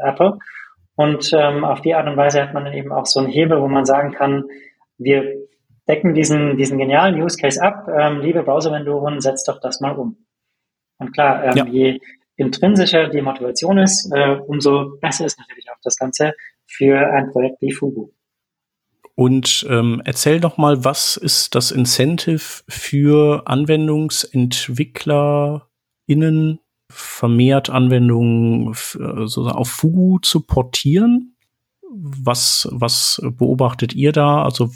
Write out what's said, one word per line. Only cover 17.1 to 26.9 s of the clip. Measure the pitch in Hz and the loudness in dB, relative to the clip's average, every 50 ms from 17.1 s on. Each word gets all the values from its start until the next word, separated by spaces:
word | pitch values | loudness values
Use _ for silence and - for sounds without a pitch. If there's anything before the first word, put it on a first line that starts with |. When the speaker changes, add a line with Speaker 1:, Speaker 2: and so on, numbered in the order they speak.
| - 139 135 135 | 0 0 -2 -2
Speaker 1:
Projekt | - 127 127 131 131 - | -2 -2 -2 -2 -2 -4
wie | - 135 | -6 -6
Fugu. | 135 - 147 139 - 113 - - _ _ _ _ _ _ _ _ _ _ _ _ _ _ _ _ _ _ - - _ | -6 -4 -6 -6 -6 -6 -10 -14 _ _ _ _ _ _ _ _ _ _ _ _ _ _ _ _ _ _ -20 -6 _
Speaker 2:
Und, | - 127 127 131 131 127 - - - - - | 2 2 4 4 2 0 0 -2 -2 -2 0
ähm, | 127 117 117 120 117 123 - | 0 2 2 0 0 -2 -4
erzähl | - - - - 147 156 170 | -6 -4 0 2 2 2 2
doch | 170 160 - | 2 0 0
mal, | - 147 147 147 131 123 | 0 2 2 2 2 0
was | 127 147 - - - - | 0 -2 -2 -2 -4 -4
ist | - - 151 - - - - - | -4 -2 -2 0 0 -2 -2 -2
das | 120 123 - | -2 -2 0
Incentive | - 127 123 123 - - 127 151 175 165 - 170 165 151 - - - - - | 0 0 0 0 2 2 2 0 0 -2 -2 -2 -2 -2 -4 -8 -14 -18 -16
für | - - - - - - 143 143 147 147 151 151 147 147 147 - | -16 -14 -12 -6 -2 0 2 4 4 6 6 4 4 2 0 -2
AnwendungsentwicklerInnen, | - 127 135 147 147 156 156 156 156 151 151 156 151 - - - - - 131 123 123 123 - - - 123 120 160 - - - - 151 147 143 147 147 147 147 143 143 151 151 - _ _ _ _ _ _ _ _ - 147 151 160 160 156 156 156 156 156 160 _ _ _ _ _ | -2 0 0 2 2 2 2 2 0 0 0 -2 -2 -4 -6 -6 -2 0 0 0 0 -2 -4 -6 -4 -4 -4 -4 -6 -8 -8 -2 0 0 2 2 2 2 0 0 -2 -4 -6 -10 _ _ _ _ _ _ _ _ 0 2 2 4 2 2 2 2 0 -2 -4 _ _ _ _ _
vermehrt | _ | _